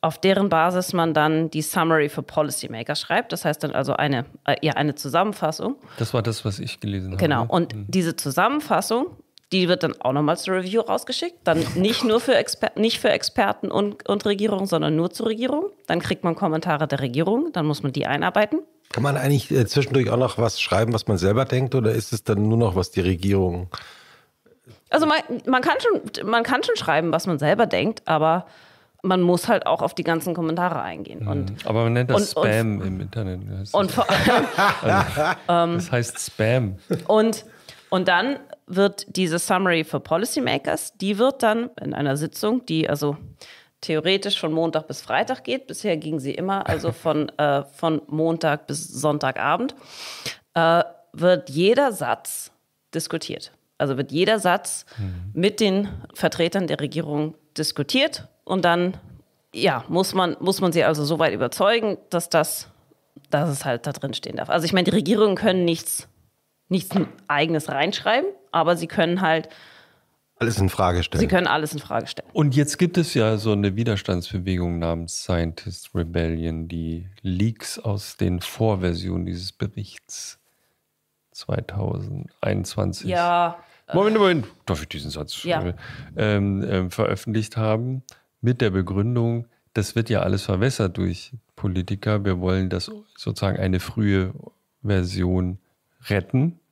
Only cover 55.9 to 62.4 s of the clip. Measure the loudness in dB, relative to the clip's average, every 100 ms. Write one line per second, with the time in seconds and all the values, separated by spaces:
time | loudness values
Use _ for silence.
55.9 | -8 -14 -4 -2 0 0 0 -2 -2 -4
56.9 | -4 -4 -2 -4 -6 _ -6 -6 -4 -2
57.9 | 2 0 -2 -16 _ -4 0 4 4 2
58.9 | -2 -14 -20 _ _ _ 0 0 0 0
59.9 | 0 0 2 0 0 -2 0 2 4 4
60.9 | 2 0 2 2 2 -4 2 2 4 0
61.9 | -4 -4 -4 0 0